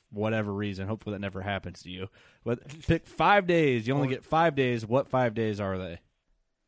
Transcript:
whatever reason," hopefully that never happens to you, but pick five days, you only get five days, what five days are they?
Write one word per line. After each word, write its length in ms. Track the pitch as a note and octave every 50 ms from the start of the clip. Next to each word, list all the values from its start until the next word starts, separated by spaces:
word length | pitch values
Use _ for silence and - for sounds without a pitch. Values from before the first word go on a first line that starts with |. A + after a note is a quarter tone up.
| _ -
whatever 420 | B2 G#2 G#2+ A2 A2 A2 G#2+ G#2
reason," 340 | G2 G2+ G#2 G#2 G2 F#2 F#2+
hopefully 280 | F#2+ A2 G#2 - G#2 G#2
that 60 | F#2+
never 200 | G2+ G2 F#2+ G2
happens 400 | F#2+ G2+ G2+ F#2+ - F2+ F2+ - -
to 60 | F2
you, 180 | F2+ F#2 F#2+ - _ - - - _ _ -
but 140 | A2+ A#2+ A#2+ - C3+ C#3 E3 -
pick 200 | - E3 E3 -
five 400 | - - - D#3+ F3+ G#3 G3+ F#3+
days, 420 | F3 F3 E3 D#3 C#3+ B2+ A#2 G#2+ A#2
you 60 | C3+
only 140 | C#3+ C#3+ C3
get 140 | C3 B2
five 320 | - - D#3 D#3+ E3+ E3+ D3
days, 300 | C#3 C3 B2 B2 A#2 A2
what 240 | G#2 A#2 C#3 C3+ -
five 240 | - C3 B2+ A#2+
days 280 | G#2+ A2+ A2+ A2 G#2 G2
are 180 | G#2 F#2+ F#2+ F#2
they? 200 | F#2 F2+ E2+ - _ _ _ _ _ _ _ _ _ _ _ _ _